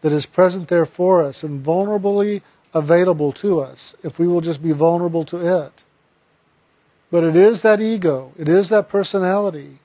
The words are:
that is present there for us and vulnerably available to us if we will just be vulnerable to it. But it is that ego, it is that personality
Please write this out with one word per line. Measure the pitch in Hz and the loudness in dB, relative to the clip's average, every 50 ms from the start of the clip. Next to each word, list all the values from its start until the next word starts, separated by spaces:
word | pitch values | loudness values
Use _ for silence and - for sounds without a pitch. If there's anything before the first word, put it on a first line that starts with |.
that | - 156 147 | -2 -2 -2
is | 151 135 | -2 -4
present | - _ - 185 185 180 190 175 - | -6 _ 2 2 2 2 -2 -6 -2
there | 180 175 165 | 0 0 0
for | - - - 180 180 190 180 | -2 -2 -2 0 2 2 2
us | 160 139 131 - - | 2 0 -4 -10 -10
and | 156 147 139 135 | -10 -10 -8 -4
vulnerably | 147 165 180 196 202 214 208 190 202 202 202 202 208 208 202 - _ _ _ _ _ _ | -2 -2 -2 0 -2 -4 -2 -2 -2 0 0 0 -2 -2 -6 -8 _ _ _ _ _ _
available | 165 151 147 170 175 180 185 175 151 147 147 | -4 0 2 4 4 4 2 0 0 -2 -4
to | 135 - - 208 190 160 | -4 -4 -2 -2 -2 -2
us | 139 131 135 - - - - - _ | -2 -6 -10 -18 -20 -20 -20 -14 _
if | 165 - - | -14 -4 -2
we | 170 175 | 0 0
will | 175 175 | 0 0
just | 165 165 165 139 | -2 -4 -6 -6
be | 151 165 | -2 -4
vulnerable | 156 143 151 165 170 170 175 175 165 170 160 | 0 2 2 2 2 2 -2 -2 -2 -4 -6
to | 147 - 175 | -6 -8 -6
it. | 175 170 185 180 147 - _ _ _ _ _ _ _ _ _ _ _ _ _ _ _ _ _ _ _ _ _ _ _ _ _ _ _ _ | -2 0 0 0 -2 -4 _ _ _ _ _ _ _ _ _ _ _ _ _ _ _ _ _ _ _ _ _ _ _ _ _ _ _ _
But | - 170 165 | -2 0 0
it | 165 156 | 2 4
is | 170 190 214 233 208 - | 6 6 6 4 4 2
that | 226 214 208 | 2 2 2
ego, | 220 220 226 214 180 165 143 131 135 131 135 - | 2 -2 -4 -2 -2 -2 -2 -2 -6 -12 -14 -8
it | 160 151 | -2 2
is | 165 185 202 170 | 2 2 2 2
that | 214 208 202 - | 2 0 0 0
personality | - 202 196 - - 196 185 180 190 202 208 202 170 151 139 143 139 135 _ | -2 -4 -4 -2 -2 -2 0 0 0 0 -2 -4 -6 -8 -16 -18 -20 -20 _